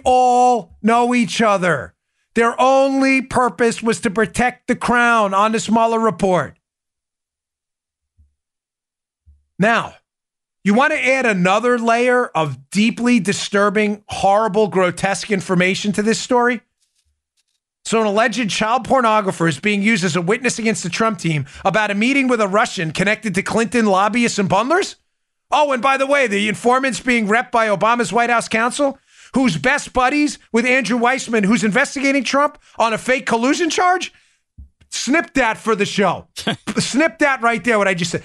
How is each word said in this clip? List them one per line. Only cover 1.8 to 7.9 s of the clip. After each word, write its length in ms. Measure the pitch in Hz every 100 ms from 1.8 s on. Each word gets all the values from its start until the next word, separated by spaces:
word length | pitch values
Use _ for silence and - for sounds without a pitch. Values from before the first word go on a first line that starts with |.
| - _ _ _ _
Their 260 | 220 233 233
only 600 | 262 269 277 269 269 269
purpose 600 | 262 240 247 - 233 -
was 180 | 226 220
to 100 | 208
protect 560 | 185 214 - 247 - -
the 100 | 240
crown 580 | - 240 240 233 202
on 180 | 196 220
this 180 | 226 170
Mueller 280 | 226 226 226
report. 600 | 226 175 196 175 127 - _ _ _ _ _ _ _ _ _ _ _ _ _